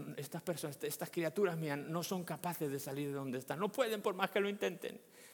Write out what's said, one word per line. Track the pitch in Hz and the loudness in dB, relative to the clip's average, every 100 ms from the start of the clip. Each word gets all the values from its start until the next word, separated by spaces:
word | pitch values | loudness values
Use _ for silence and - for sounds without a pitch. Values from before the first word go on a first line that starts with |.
| 151 147 | -4 -6
estas | 139 165 | -6 -4
personas, | 185 165 156 139 | -2 -2 -4 -4
estas | 143 - 170 | -4 -4 -4
criaturas | 175 156 180 190 165 | 0 0 4 4 2
mías | 160 143 | 0 0
no | 143 165 | 0 -2
son | 180 185 175 | 0 -2 -2
capaces | 156 143 - 147 | -2 -2 0 0
de | 139 | -2
salir | 139 139 143 | -2 -2 -2
de | |
donde | 139 135 127 | -2 -2 -2
están. | - 147 | -2 0
No | 202 | 0
pueden | 277 233 214 | 2 2 4
por | 202 190 | 2 4
más | 190 | 4
que | 214 | 6
lo | 202 | 4
intenten. | 202 196 175 - - - - - | 2 0 0 -4 -6 -12 -20 -20